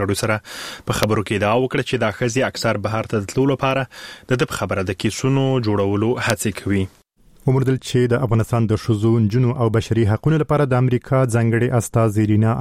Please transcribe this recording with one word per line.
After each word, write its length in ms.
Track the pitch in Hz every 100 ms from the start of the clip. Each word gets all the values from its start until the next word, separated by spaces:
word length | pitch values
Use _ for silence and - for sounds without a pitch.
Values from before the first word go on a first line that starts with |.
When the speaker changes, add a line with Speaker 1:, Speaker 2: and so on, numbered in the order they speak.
Speaker 1:
راډیو 180 | 98 101
سره 160 | 110 107 - - - - -
په 160 | 110
خبرو 240 | 104 107 98
کې 80 | 104
ادعا 160 | 104 117
وکړه 260 | 131 143 131
چې 60 | 123 113
دا 80 | -
ښځې 220 | 123 117 117
اکثر 280 | - 117 107 104
بهر 240 | 110 110 113
ته 100 | 98
د 80 |
تلو 120 | - 135
لپاره 320 | 135 135 135 127 - - - -
د 80 | 127
ده 60 | 151
په 80 | -
خبره 260 | 95 98 95
د 60 | 95
کیسونو 420 | 107 - 131 135 135 131 110
جوړولو 460 | 101 98 101 110 123 113
هڅې 340 | - 113 95
کوي. 220 | - 98 95 - _ _ _ _ -
Speaker 2:
وموندل 280 | 131 127 131
چې 340 | - 127 123
د 120 | 117 127
افغانستان 400 | 110 110 117 113
د 100 | 107
ښځو، 400 | - 107 110 117 107
نجونو 260 | 117 123 123 117
او 20 | 110
بشري 260 | - 113 107
حقونو 320 | 110 - 156
لپاره 240 | 151 147 143
د 100 | 123
امریکا 360 | 127 120 - 135 131 117
ځانګړي 420 | 117 113 120 127
استازې 480 | - 120 113 104 107
رینا 240 | 107 110 123